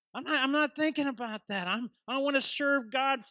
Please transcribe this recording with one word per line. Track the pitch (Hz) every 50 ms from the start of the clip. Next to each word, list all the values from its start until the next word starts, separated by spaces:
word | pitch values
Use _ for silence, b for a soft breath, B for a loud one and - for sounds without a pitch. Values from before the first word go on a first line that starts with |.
| _ _ -
I'm | 233 -
not, | 302 302 277 262
I'm | 269 285
not | 302 302 285 -
thinking | 302 311 311 - 302 285 277
about | 247 202 240 226 214 208 - -
that. | 202 190 180 180
I'm, | 196 233 247 - - _ _ 220
I | 254
want | 277 277 285 277
to | 269
serve | 262 - - - 285 277 277 277 233 214
God | 254 262 269 269 269 247 196 -